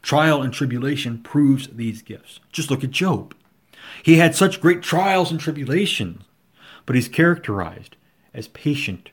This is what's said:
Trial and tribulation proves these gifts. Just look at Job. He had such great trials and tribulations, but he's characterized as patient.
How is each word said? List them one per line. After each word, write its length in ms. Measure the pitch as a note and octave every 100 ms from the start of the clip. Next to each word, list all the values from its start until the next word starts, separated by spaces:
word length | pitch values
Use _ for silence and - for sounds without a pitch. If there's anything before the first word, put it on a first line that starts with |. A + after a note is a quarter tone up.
Trial 380 | - C#3+ D#3 D3+
and 100 | C3
tribulation 640 | - C#3 B2 C3 C#3 A#2+ A#2
proves 480 | - D3 C#3+ C3+ -
these 360 | A2+ A2+ G#2
gifts. 360 | _ G#2+ _ - _
Just 180 | - D3
look 140 | C3+
at 80 | C3+
Job. 420 | - F#3+ A2+ - - _ _ _ - - -
He 140 | - D#3+
had 180 | E3 D#3+
such 260 | F#3+ -
great 220 | E3 F3
trials 480 | - E3 G3 F#3+ E3+
and 80 | E3
tribulations, 840 | D#3+ D3 C#3 D#3 G3+ - F#2+ E2+ - _ _ _ - - -
but 100 | B2+
he's 120 | A#2+
characterized 880 | - E3+ E3+ - G2+ E2 - - _ _ _ _
as 160 | - A2
patient. 600 | - D3 C#3+ - F2+ -